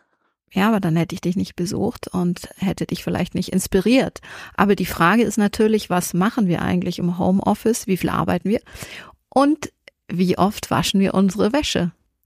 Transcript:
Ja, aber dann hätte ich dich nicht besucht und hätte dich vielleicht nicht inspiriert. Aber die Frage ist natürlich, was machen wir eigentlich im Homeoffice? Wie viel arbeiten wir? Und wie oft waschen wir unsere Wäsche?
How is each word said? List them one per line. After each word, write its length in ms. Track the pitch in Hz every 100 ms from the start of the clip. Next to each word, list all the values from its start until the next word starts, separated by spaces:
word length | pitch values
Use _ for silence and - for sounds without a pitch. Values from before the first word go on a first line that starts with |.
| _ _ _ _ _
Ja, 140 | 190 208
aber 140 | 214
dann 160 | 180 165
hätte 180 | 160 175
ich 60 |
dich 160 | 175 185
nicht 180 | 190 -
besucht 540 | 175 - 208 - -
und 400 | 185 175 175 - -
hätte 280 | 190 170 165
dich 180 | 180
vielleicht 300 | - 175 180 -
nicht 180 | 185
inspiriert. 680 | 190 - 190 214 254 185 - - - - -
Aber 180 | 196 190
die 100 | 180
Frage 380 | - 170 220
ist 140 | 208 214
natürlich, 520 | 202 - 220 214 -
was 240 | 180 -
machen 340 | 175 196 - 185
wir 140 | 165
eigentlich 380 | - 180 180 -
im 180 | 175 175
Homeoffice? 680 | 185 190 - 208 226 233 -
Wie 80 | 180
viel 140 | 170
arbeiten 400 | - 170 180 190
wir? 100 | 220 - - - - - _ _
Und 420 | 254 285 311 - _ - _ -
wie 280 | 170 180 -
oft 320 | 190 - -
waschen 300 | 131 170 190
wir 140 | 196
unsere 400 | 185 196 208 196
Wäsche? 380 | 285 294 175 175 - _ _